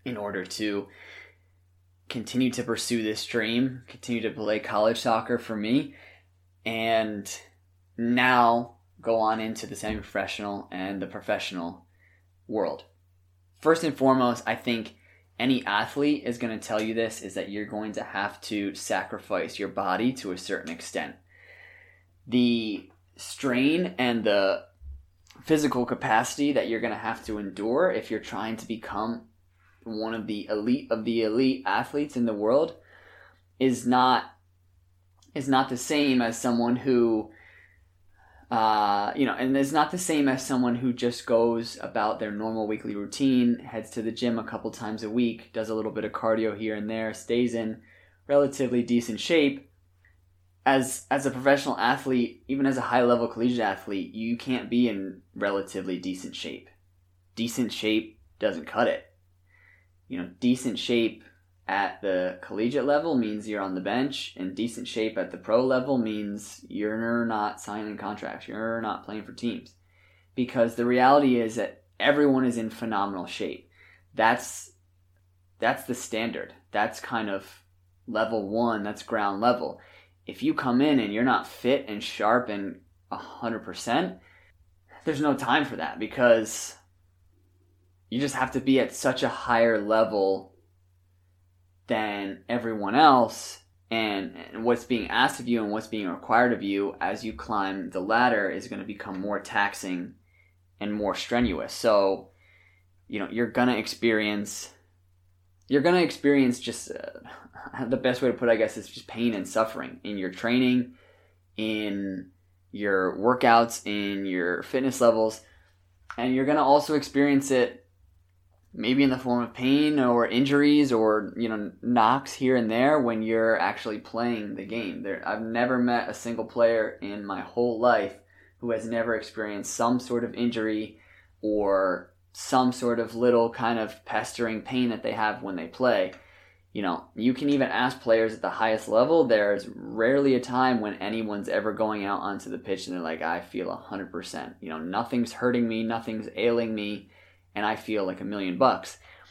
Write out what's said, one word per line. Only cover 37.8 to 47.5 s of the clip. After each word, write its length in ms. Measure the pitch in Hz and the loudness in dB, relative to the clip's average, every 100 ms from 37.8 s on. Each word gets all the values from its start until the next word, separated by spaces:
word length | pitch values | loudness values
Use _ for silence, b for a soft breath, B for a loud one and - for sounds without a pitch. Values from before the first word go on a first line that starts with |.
| B _ _ b b b b | B _ _ b b b b
uh, 600 | 117 110 107 104 101 104 147 | 2 4 4 4 2 0 0
you 80 | |
know, 100 | 127 | 0
and 220 | - 131 135 | 0 0 0
it's 160 | 139 | 2
not 180 | 156 151 | 2 0
the 80 | 180 | -2
same 300 | - 151 139 | -2 2 2
as 160 | 131 | 0
someone 300 | - 127 123 | -2 0 2
who 180 | 120 127 | 0 -2
just 320 | 117 120 120 | 0 -2 -2
goes 540 | - 117 117 117 117 - | 2 4 4 2 -4 -10
about 400 | - 113 107 - | -6 -2 -2 -2
their 100 | 107 | -6
normal 360 | 104 110 110 107 | -6 -4 -4 -4
weekly 280 | 107 - | -4 -6
routine, 640 | 101 101 - 135 127 120 120 | -8 -8 0 4 4 4 2
heads 320 | - 110 107 | -4 -10 -8
to 120 | 120 | -6
the 100 | 113 | -6
gym 260 | 117 120 117 | -2 -2 -2
a 60 | |
couple 260 | - 113 110 | -4 -8 -8
times 320 | - 107 107 | -8 -8 -6
a 80 | 107 | -2
week, 400 | 120 117 104 - | 0 0 -2 -8
does 180 | 113 110 | -6 -4
a 40 | |
little 180 | 110 107 | -2 -4
bit 120 | 107 | -4
of 80 | 107 | -6
cardio 440 | - 113 113 110 101 | -2 0 2 0 -2
here 180 | 110 | -4
and 160 | 107 107 | -4 -4
there, 240 | 113 110 | -4 -4
stays 400 | 104 - 120 123 | -6 -2 2 2